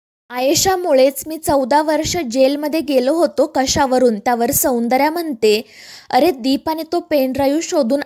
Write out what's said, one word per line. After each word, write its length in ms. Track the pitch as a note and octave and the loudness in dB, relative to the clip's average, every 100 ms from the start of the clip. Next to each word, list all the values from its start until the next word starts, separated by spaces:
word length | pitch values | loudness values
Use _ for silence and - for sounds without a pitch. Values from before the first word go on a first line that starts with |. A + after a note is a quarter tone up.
| _ _ - | _ _ -16
आयेशामुळेच 960 | B3 C4 E4+ F#4+ F#4+ F4+ C4+ C4+ C4+ D#4 | -4 0 0 0 0 2 4 4 0 -10
मी 100 | D#4 | -8
चौदा 440 | E4 C#4 C4 D4 | -2 0 2 0
वर्ष 360 | D#4 D4+ D#4 F4+ | 2 -2 -2 -4
जेलमध्ये 600 | C4 B3 C4 C#4+ D4+ D#4 | -4 2 2 2 -4 -4
गेलो 340 | C4+ C4 B3 | 0 0 2
होतो, 380 | E4 F4 - D4+ C#4 | 2 0 0 -2 0
कशावरून?" 640 | C4 D#4+ C#4 B3+ B3 G#3 | -2 0 2 2 2 0
त्यावर 320 | B3 A#3 A#3 | -2 0 0
सौंदर्या 600 | D4 D#4 A#3+ A#3 B3+ D4 | 0 0 0 0 0 0
म्हणते, 540 | E4 E4 B3 G#3+ G#3+ A#3 - - - - | -2 -6 -2 0 0 -2 -18 -20 -20 -2
"अरे, 220 | B3 D#4 | 2 2
दीपाने 520 | C4+ B3 C4+ - D#4 | 0 -2 -2 -4 -8
तो 160 | D#4+ F4 | -4 -6
पेन 320 | E4+ D4+ C4 | -2 -2 0
ड्राईव्ह 280 | C4 C#4 D4 | 0 0 0
शोधून 360 | E4 F4 A#3+ C#4+ | -2 -2 0 -2